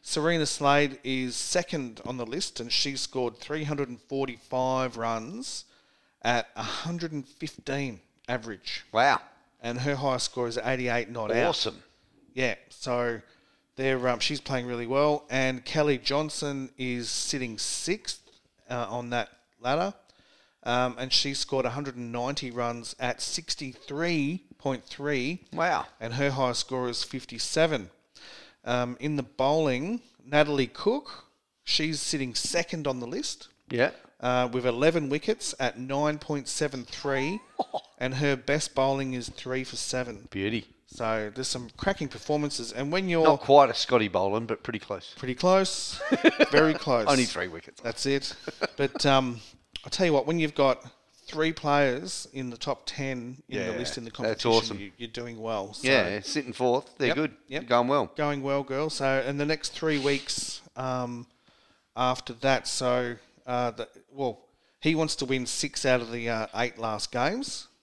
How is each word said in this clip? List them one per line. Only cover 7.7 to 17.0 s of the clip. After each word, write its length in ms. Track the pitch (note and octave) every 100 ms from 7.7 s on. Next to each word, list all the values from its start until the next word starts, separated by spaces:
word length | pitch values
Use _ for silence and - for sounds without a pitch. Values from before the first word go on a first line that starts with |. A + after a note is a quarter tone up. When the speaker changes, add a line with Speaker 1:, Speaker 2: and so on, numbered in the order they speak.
| C#3 C#3 G#2 _ _ -
Speaker 1:
average. 560 | B2 A2+ G#2 - - -
Speaker 2:
Wow. 300 | G#2+ C#3 A#2 - _ _ _
Speaker 1:
And 180 | A#2 B2
her 160 | C#3 C#3
highest 300 | C#3 B2+ -
score 240 | - A#2+
is 80 | A#2
eighty-eight 520 | A2 C3 B2 A#2+ G#2+
not 220 | A#2+ G#2+
out. 160 | A2+ A#2+
Speaker 2:
Awesome. 320 | - A2 - _ _ _ _ _
Speaker 1:
Yeah, 220 | B2+ B2+ - _
so 540 | - - B2 A#2+ A2+ - _ _ _ _ -
they're, 280 | C3+ C3 B2+
um, 100 | A#2+
she's 220 | - D3
playing 240 | - C3+ B2
really 200 | A#2+ A#2
well. 360 | C3+ D3+ D3 -
And 340 | B2+ C3 B2+
Kelly 340 | - E3 D3 C3
Johnson 720 | - C#3+ D#3 - D3 C#3 C3 -
is 320 | B2+ B2